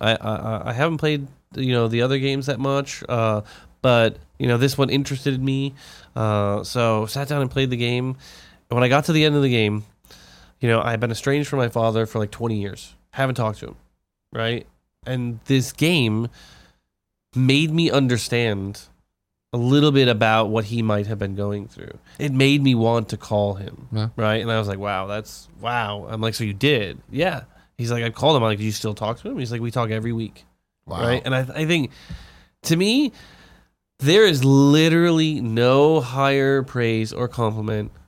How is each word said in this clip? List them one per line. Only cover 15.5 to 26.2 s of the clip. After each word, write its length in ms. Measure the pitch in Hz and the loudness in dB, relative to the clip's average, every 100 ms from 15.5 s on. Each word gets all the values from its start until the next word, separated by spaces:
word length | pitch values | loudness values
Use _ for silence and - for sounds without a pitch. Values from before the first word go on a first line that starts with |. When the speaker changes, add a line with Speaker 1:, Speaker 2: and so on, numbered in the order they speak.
| 135 127 | 0 0
Speaker 1:
game 560 | - 151 175 113 107 120 - - - _ _ _ _ _ _ _ | -2 0 2 2 0 -2 -8 -20 -20 _ _ _ _ _ _ _
made 360 | 127 131 139 160 | 0 2 4 2
me 200 | 160 165 | 2 2
understand 880 | 139 131 120 - 120 117 101 98 101 - _ _ _ _ _ _ | 2 2 0 0 0 0 -2 -6 -10 -18 _ _ _ _ _ _
a 40 | 120 | -2
little 360 | 123 143 151 | 2 4 4
bit 160 | 135 123 | 4 4
about 380 | 110 113 110 107 | 4 4 4 2
what 160 | 110 104 | 0 -2
he 160 | 117 | -2
might 240 | 110 104 104 | 0 0 -2
have 120 | 107 | -6
been 160 | 101 | -6
going 340 | 98 101 104 98 | -4 -6 -6 -10
through. 300 | - - - - - | -16 -18 -20 -20 -8
It 140 | 147 | -2
made 300 | 131 135 147 | 2 4 4
me 120 | 139 | 4
want 340 | 120 113 117 107 | 4 4 2 -2
to 60 | 107 | -8
call 380 | - 104 101 | -4 -2 0
him, 340 | 98 98 - 127 | -4 -10 -16 -8
Speaker 2:
Yeah. 160 | 107 110 113 | -4 -4 -2
Speaker 1:
right? 260 | 107 110 | 0 0
And 80 | 117 | 0
I 80 | 113 | -2
was 100 | 101 | -2
like, 100 | 98 | -4
"Wow, 280 | 101 95 98 | -4 -4 -4
that's, 420 | 104 107 - - - | -8 -10 -18 -20 -10
wow." 460 | 117 120 107 104 90 | -4 -4 -4 -6 -8
I'm 120 | 110 | -4